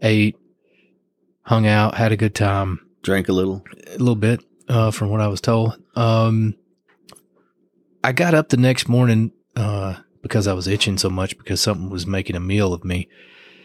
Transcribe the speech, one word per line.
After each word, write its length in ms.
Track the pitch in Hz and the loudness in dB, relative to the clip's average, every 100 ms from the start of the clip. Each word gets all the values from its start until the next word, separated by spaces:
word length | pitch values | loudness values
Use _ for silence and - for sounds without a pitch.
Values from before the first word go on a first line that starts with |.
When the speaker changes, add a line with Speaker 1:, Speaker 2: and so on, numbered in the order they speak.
Speaker 1:
ate, 360 | 110 107 107 - _ _ _ _ _ _ _ _ _ _ | 2 2 2 -2 _ _ _ _ _ _ _ _ _ _
hung 240 | - 113 107 | -2 2 4
out, 300 | 107 107 - | 2 2 0
had 160 | 113 | 0
a 40 | 107 | 0
good 200 | 107 - | -2 0
time. 420 | 104 98 95 92 _ _ | 0 0 -2 -6 _ _
Speaker 2:
Drank 260 | - 95 92 | -2 -2 0
a 40 | |
little. 320 | 92 95 95 - - - | 0 0 -4 -10 -20 -14
Speaker 1:
A 100 | 90 | -2
little 160 | 123 | 0
bit, 300 | 110 107 120 - _ - | 0 0 -2 -6 _ -2
uh, 240 | 120 110 | 0 0
from 180 | 104 104 | 0 -2
what 100 | 107 | 0
I 60 | 107 | -2
was 140 | 95 | -2
told. 360 | - 113 113 - _ - | 0 0 0 -4 _ -2
Um, 580 | 117 113 113 113 110 104 _ _ _ _ _ - _ _ _ _ _ _ _ _ | 2 2 2 2 0 -4 _ _ _ _ _ -20 _ _ _ _ _ _ _ _
I 80 | 127 | -4
got 200 | 131 175 | 0 2
up 160 | 160 156 | 2 2
the 60 | 123 | 2
next 300 | 127 127 - | 2 2 0
morning, 440 | 123 123 110 113 - _ - | 2 4 4 0 -4 _ -4
uh, 400 | 104 101 95 92 _ _ | -4 -2 -6 -10 _ _
because 240 | - 117 101 | -4 -2 0
I 60 | |
was 160 | 92 90 | -2 -2
itching 300 | 101 - 95 | -2 -2 -2
so 120 | 98 | -2
much 260 | 92 92 - | -2 -6 -8
because 240 | - 95 | -6 -4
something 300 | - 95 95 | -2 -2 -6
was 160 | 92 87 | -8 -6
making 300 | 98 92 87 | -4 -4 -6
a 40 | |
meal 320 | 90 101 98 | -2 0 0
of 120 | 87 | -2
me. 240 | 90 90 90 - - - - - | -4 -6 -6 -14 -20 -20 -20 -20